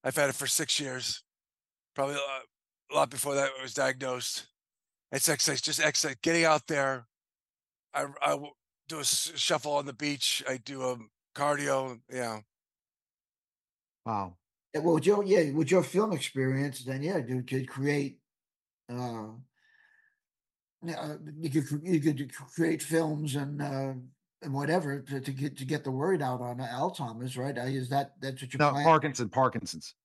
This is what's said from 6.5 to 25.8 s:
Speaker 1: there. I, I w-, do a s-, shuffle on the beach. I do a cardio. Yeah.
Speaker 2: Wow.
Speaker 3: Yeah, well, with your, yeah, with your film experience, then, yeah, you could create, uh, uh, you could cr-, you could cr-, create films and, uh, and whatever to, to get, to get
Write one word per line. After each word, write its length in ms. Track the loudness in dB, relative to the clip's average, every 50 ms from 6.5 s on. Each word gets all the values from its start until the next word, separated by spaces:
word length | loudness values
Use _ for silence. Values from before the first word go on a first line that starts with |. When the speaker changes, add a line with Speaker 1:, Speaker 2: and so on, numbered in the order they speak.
| 4 4 2
Speaker 1:
there. 400 | 0 0 2 2 0 0 -4 -8 _ _ _ _ _ _ _ _ _ _ _ _ _ _ _ _ _ -4
I, 100 | -4 -4 -4 -4 -2
I 100 | 0 0
w-, 200 | 0 0 -4 -12 -16 _ _ _ _ _ _ -10
do 100 | -8 -2
a 20 |
s-, 320 | 0 2 2 2 0 -2 -2
shuffle 360 | -2 2 2 2 2 2 0
on 140 | 0 0 0
the 80 | -2 -6
beach. 500 | -4 -4 -4 -2 0 0 0 0 0 -2
I 120 | -4 -4 -4
do 240 | -6 -10 -6 -2
a 160 | -2 -2 -2 -4 -8 -18 _ _ _ _ _
cardio. 640 | 0 2 2 2 2 2 2 2 0 0 -2 -8 -12 _ -8
Yeah. 280 | -6 -4 -4 -4 -4 -8 -10 _ _ _ _ _ _ _ _ _ _ _ _ _ _ _ _ _ _ _ _ _ _ _ _ _ _ _ _ _ _ _ _
Speaker 2:
Wow. 320 | -4 -2 -2 -4 -6 -10 _ _ _ _ _ _ _ -6
Speaker 3:
Yeah, 80 | 0
well, 120 | 4 4 4
with 120 | 6 6
your, 180 | 4 4 4 6
yeah, 260 | 6 6 6 6 4
with 180 | 2 0 2 6
your 120 | 4 4
film 300 | 4 4 2 2 2 2
experience, 720 | 0 -2 -4 -4 -2 0 0 0 2 0 -2 -2 -4 -8 -8
then, 180 | -6 -6 -4
yeah, 160 | -2 -2 -2 -2
you 240 | -2 -2 -4 -4
could 260 | -2 -2 -2 -4 -4 -4
create, 500 | -6 -2 0 2 2 2 0 -4 -6 _ _ _ _ _ _ _ _ _ _ _ _ _ _ -10
uh, 360 | -6 -6 -4 -4 -6 -8 -8 -10 -12 -16 -20 _ _ _ _ _ _ _ _ _ _ _ _ _ _ _ _ _ _ _ _ _ _ _ _ _ _ _ -8 -6
uh, 260 | -6 -6 -6 -6 -8 -10 -12 -14 -10 -6
you 100 | -4 0
could 160 | 2 2 2
cr-, 180 | 2 -4 -4 2
you 160 | 2 2 4
could 320 | 4 4 2 2 -4 -8
cr-, 120 | -10 -16 -16 -10 -2
create 280 | 0 2 2 2 0
films 520 | -2 2 2 2 2 2 0 -2 -2 -2 -2
and, 260 | -2 -4 -4 -4 -6
uh, 340 | -4 -4 -2 -4 -4 -4 -6 -8 -12 -16 _ _ _ _ _ _
and 100 | -8 -4
whatever 480 | -2 -2 0 2 2 2 2 0 -6 -6
to, 200 | -6 -6 -6 -6
to 120 | -4 -6
get, 240 | -4 -4 -4 -6 -6 -8
to 60 | -4
get 180 | -4 -4 -2